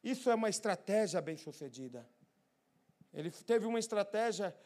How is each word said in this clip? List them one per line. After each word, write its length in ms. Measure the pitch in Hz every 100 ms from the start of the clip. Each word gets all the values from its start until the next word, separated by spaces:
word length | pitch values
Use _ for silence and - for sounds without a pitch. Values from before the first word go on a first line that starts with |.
Isso 260 | 226 262 254
é 40 | 226
uma 120 | 220
estratégia 720 | - 214 185 - 208 208 170
bem-sucedida. 880 | 156 156 - 147 139 120 131 123 113 _ _ _ _ _ _ _ _ _ -
Ele 200 | - 160
teve 340 | - - 233 220
uma 140 | 233
estratégia 760 | 226 214 202 208 233 185 196 -